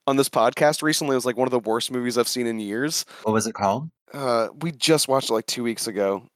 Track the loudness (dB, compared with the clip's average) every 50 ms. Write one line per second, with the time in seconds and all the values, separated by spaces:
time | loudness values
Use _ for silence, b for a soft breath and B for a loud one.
0 | _ 0 2 2 2 2 2 2 2 2 2 4 2 2 2 2 0 -2 0 0
1 | 0 0 0 2 2 0 0 0 0 0 0 0 0 0 -2 -2 -2 -4 -4 -4
2 | -4 -2 0 0 0 0 -2 -2 -2 -2 -4 -4 -4 -4 -4 -4 -2 -2 -4 -4
3 | B B B B -2 0 0 0 0 -2 -2 -2 0 0 0 -2 -4 -8 -14 _
4 | _ -16 -12 -6 -2 0 0 0 0 -2 -4 -8 -8 -8 -6 -2 2 2 4 4
5 | 4 2 2 0 2 0 -2 -2 -2 -4 -6 -4 -4 -4 -4 -4 -6 -6 -2 0
6 | 0 0 0 -2 -6 -12 _